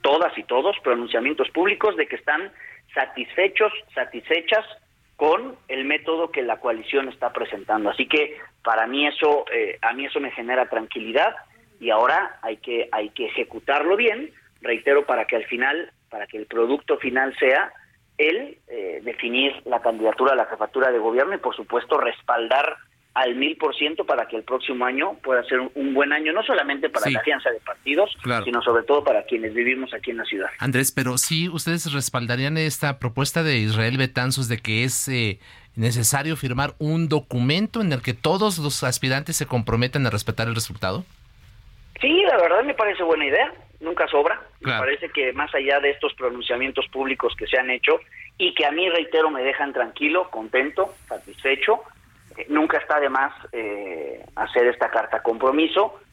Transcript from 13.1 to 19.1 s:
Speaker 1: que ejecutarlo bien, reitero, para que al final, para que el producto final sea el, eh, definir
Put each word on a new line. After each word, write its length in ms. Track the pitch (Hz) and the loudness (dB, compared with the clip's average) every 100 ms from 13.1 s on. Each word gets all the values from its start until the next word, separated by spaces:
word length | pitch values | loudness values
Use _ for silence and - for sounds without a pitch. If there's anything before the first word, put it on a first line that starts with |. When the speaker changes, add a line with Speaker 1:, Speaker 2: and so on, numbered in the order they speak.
Speaker 1:
que 160 | - 113 | -6 -6
ejecutarlo 720 | - 120 113 - 143 151 202 | -4 -6 -6 0 0 4 4
bien, 360 | 233 214 302 - _ _ | 2 0 -8 -14 _ _
reitero, 420 | - 113 - 143 143 | -4 -2 4 4 4
para 200 | 123 110 | 0 0
que 100 | 117 | -2
al 80 | |
final, 480 | 107 120 131 151 175 _ _ | -2 -2 0 -2 -6 _ _
para 180 | 110 104 | -12 -10
que 120 | 110 | -10
el 80 | 107 | -6
producto 500 | 117 117 143 - 151 | 0 2 0 0 -2
final 380 | - 127 135 131 | 0 0 0 2
sea 340 | 135 139 202 - _ _ _ _ | 4 4 0 -6 _ _ _ _
el, 420 | 156 185 285 - _ | 0 0 -4 -14 _
eh, 320 | 120 95 82 | -8 -8 -8
definir 520 | 113 | -8